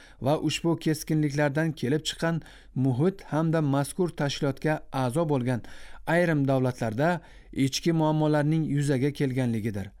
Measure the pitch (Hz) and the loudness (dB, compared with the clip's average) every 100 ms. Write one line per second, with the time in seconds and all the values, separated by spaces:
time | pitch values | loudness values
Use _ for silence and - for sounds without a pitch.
0 | - - 123 151 156 - 165 165 160 151 | -18 -6 0 0 0 0 0 0 0 -2
1 | - 156 151 139 147 143 160 - 120 151 | 0 0 2 2 0 2 -2 -2 -2 0
2 | - - 165 165 - - - 131 131 123 | -2 -2 -2 -2 -4 -16 -10 -2 0 2
3 | 170 190 - 147 165 165 147 139 139 - | 0 0 -2 0 2 2 2 0 0 -2
4 | 175 - 143 - 143 135 156 156 - 135 | -4 -2 -4 0 -2 0 -2 -2 -4 -4
5 | 127 135 170 139 120 120 - - - - | -2 0 0 0 0 -2 -4 -14 -14 -10
6 | - 170 175 151 135 135 127 123 117 107 | -2 2 2 2 2 2 2 0 -4 0
7 | 160 175 - - - - 135 - 170 165 | 0 0 -6 -20 -10 -2 -2 0 0 2
8 | 156 156 151 151 147 160 143 139 143 131 | 2 2 2 2 2 2 0 0 0 2
9 | 143 139 139 127 123 113 107 101 98 - | 0 0 -2 0 0 0 -2 -4 -8 -14